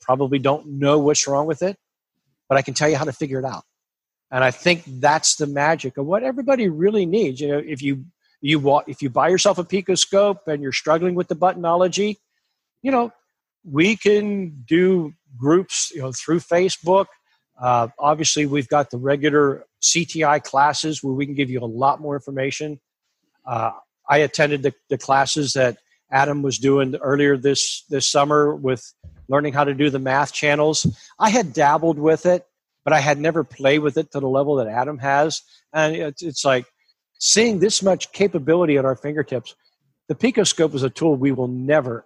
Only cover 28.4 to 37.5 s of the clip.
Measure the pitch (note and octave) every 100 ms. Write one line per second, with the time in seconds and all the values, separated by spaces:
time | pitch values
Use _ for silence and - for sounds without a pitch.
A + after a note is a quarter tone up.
28.4 | D3 D3+ C3+ B2+ - _ - - - C#3
29.4 | D3 C#3 C#3+ C3+ D3 C3+ C3 C3+ C#3+ -
30.4 | D3 D3 D3+ D3+ - - - - A3 A#3
31.4 | F3 C3+ C#3+ D#3 E3 D3 D3+ D#3+ F3+ F3+
32.4 | - _ _ _ - D3+ C#3 C#3+ D#3 E3
33.4 | C#3+ - C3+ D3+ D3 D3 D#3 C#3+ C3+ C3
34.4 | C#3+ C#3 A2 A2+ C3+ D3 C#3 C#3 D#3 -
35.4 | _ _ _ D#3 D#3 E3 D#3+ C#3+ E3+ C#3
36.4 | C#3+ B2+ B2 _ _ _ _ - - G3
37.4 | A#3